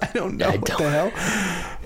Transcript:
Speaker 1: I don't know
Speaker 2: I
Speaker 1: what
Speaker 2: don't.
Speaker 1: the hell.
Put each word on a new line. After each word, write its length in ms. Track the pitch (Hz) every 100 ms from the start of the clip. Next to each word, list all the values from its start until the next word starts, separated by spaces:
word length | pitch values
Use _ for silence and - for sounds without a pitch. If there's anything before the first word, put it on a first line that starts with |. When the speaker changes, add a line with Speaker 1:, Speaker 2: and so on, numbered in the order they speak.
Speaker 1:
I 40 | -
don't 220 | - - 135
know 120 | 165
Speaker 2:
I 80 | 107
Speaker 1:
what 80 | -
Speaker 2:
don't. 120 | -
Speaker 1:
the 120 | 151
hell. 840 | 151 190 - 190 220 185 175 - -